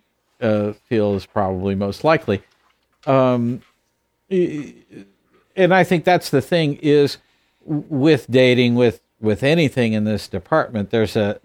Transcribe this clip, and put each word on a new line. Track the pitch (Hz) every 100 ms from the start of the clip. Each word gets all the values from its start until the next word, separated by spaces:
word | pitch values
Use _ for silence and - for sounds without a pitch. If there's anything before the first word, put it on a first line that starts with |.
| _ _ _ _
uh, | 120 107 104 104 _
feel | 110 104 98
is | -
probably | 110 95 92 98 98
most | 101 98
likely. | 151 160 - 98 - _ _ _ _ _ -
Um, | 135 127 123 120 127 - _ _ _ _ _ _
i-, | 190 175 147 131 120 _ - 196 _ _ _ _ -
and | 180
I | 185 175
think | 175
that's | 185 175 -
the | 143
thing | - 170 151 143
is | 151 147 143 - _ _ _ _ -
w-, | 151 -
with | 143 147 147 -
dating, | 123 127 123 123 120
with, | 123 - _ _
with | 110 104
anything | 135 170 160 - 117
in | 107
this | 107 104 -
department, | 98 - 160 - 117 98
there's | 117 107 113
a, | 104 107